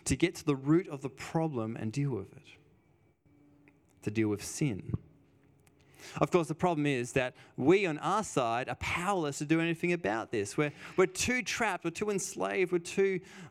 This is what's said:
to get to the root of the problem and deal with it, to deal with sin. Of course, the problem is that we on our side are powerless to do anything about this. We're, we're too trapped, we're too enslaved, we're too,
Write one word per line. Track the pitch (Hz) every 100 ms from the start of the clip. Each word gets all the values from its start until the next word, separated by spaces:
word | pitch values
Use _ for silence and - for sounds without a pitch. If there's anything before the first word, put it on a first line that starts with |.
to | -
get | 131 170 -
to |
the | 151
root | 135 135 165 185
of | 143
the | 135
problem | - - 165 160 127 110 113
and | 113
deal | 131 143
with | 110 95
it, | - - - _ _ _ _ _ _ _ _ _ _ - _ _ _
to | -
deal | 107 107
with | 101
sin. | - - 151 95 - - - - _ _ _ _ _ _ _ - - -
Of | 151
course, | 180 156
the |
problem | 156 180 156 147
is | 131 123
that | 135 127 - - -
we | 131 190
on | 190 147
our | 147 208
side | - - 117 117 113
are | 131
powerless | - 170 180 196 147 135
to |
do | 147 160
anything | 165 165 175
about | 175 190 - -
this. | 113 101 -
We're, | 147 - - -
we're | 185
too | - - 247
trapped, | 190 - 220 180
we're | 165
too | 170 208
enslaved, | 196 - - 185 202 180
we're | 180
too, | 170 - 196 185 - - 175